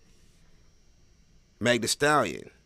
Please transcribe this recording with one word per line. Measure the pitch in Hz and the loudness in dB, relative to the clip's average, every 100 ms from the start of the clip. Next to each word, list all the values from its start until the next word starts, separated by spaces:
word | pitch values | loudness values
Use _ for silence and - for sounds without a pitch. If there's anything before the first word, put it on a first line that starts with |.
| - - _ - _ - _ _ _ _ _ _ _ _ _ - | -14 -20 _ -20 _ -20 _ _ _ _ _ _ _ _ _ -4
Meg | 117 123 | 0 0
Thee | 107 | 0
Stallion, | - 147 151 101 53 - - | 0 2 2 0 -4 -14 -20